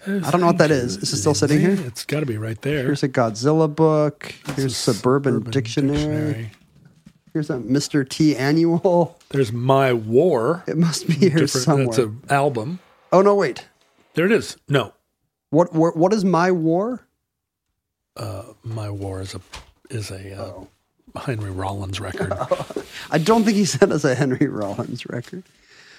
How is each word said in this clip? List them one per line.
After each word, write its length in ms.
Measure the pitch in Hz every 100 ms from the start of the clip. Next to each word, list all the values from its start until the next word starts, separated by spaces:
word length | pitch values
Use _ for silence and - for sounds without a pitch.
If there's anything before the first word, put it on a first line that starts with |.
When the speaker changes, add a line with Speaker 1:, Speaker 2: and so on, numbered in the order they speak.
| 196
Speaker 1:
Oh, 100 | 196
Speaker 2:
I 60 | 151
don't 100 | 175
know 60 | 170
what 100 | 175
that 120 | 151
Speaker 1:
thank 120 | 139
Speaker 2:
is. 140 | 120 -
Speaker 1:
you, 60 |
Speaker 2:
Is 100 | -
it 40 | 123
still 160 | 151
sitting 240 | 143 143 147
Speaker 1:
Lindsay. 200 | 175 196
Speaker 2:
here? 40 | 131
Speaker 1:
It's 160 | - -
gotta 180 | 147
be 140 | 143 107
right 220 | 110 110
there. 220 | 135 147
Speaker 2:
Here's 180 | 127 143
a 60 | 139
Godzilla 640 | 131 113 107 135 160 156
book. 600 | 147 160 151 151 - - - -
Speaker 1:
That's 120 | 139
Speaker 2:
Here's 140 | 135
Speaker 1:
a 40 | 110 -
Speaker 2:
Suburban 400 | 104 123 139 139
Speaker 1:
Suburban 160 | 113 117
Speaker 2:
Dictionary. 440 | 135 113 147 143 147
Speaker 1:
Dictionary. 520 | 151 151 151 113 110 - _ _ _ _ - _ _
Speaker 2:
Here's 160 | 160 147
a 100 | 131
Mister 420 | 107 143 - 147
T 320 | 135 - 156
Annual. 840 | 135 139 160 170 165 190 175 170 - -
Speaker 1:
There's 240 | 139 117
My 400 | 120 127 135 131
War. 720 | 120 107 120 180 127 120 175 -
Speaker 2:
It 120 | 156
must 280 | 170 139 -
be 60 |
here 160 | 147 190 160
Speaker 1:
Different, 140 | 147 131
Speaker 2:
somewhere. 200 | 135 143
Speaker 1:
that's 140 | 127 113
an 240 | 110 117 -
album. 480 | 139 143 120 120 180 _ _ -
Speaker 2:
Oh, 80 | 180
no, 140 | 202
wait. 320 | 202 151 - - _ _ _ _
Speaker 1:
There 100 | -
it 80 | 185
is. 240 | 202 - - -
No. 240 | 139 104 - _ _ _ _ _
Speaker 2:
What, 240 | 151 175
what, 240 | 160 165 160
what 160 | 185
is 100 | 220
My 260 | 185 165 180
War? 560 | 185 160 175 226 247 _ _ _ _ _ _ _ _ _ _ _ -
Speaker 1:
Uh, 280 | 107 98 - -
My 240 | 117 110 104
War 300 | 101 98 95
is 140 | 95
a, 60 | 92 - - - _ -
is 200 | 113 101
a, 240 | 95 98
uh, 180 | 101 113 -
Speaker 2:
Oh. 120 | - _ _ _ _ -
Speaker 1:
Henry 260 | - 110 101
Rollins 480 | 92 95 98 95 95
record. 320 | 92 - - - - - -
Speaker 2:
<laughs> 360 | - - - -
I 60 | 160
don't 260 | 156 233
think 120 | 220 202
he 80 |
sent 260 | 196 - 202
us 140 | 156
a 100 | 143
Henry 340 | 123 139 123 143
Rollins 580 | 104 98 113 - 123 -
record. 380 | 120 - 180 - _ _ - -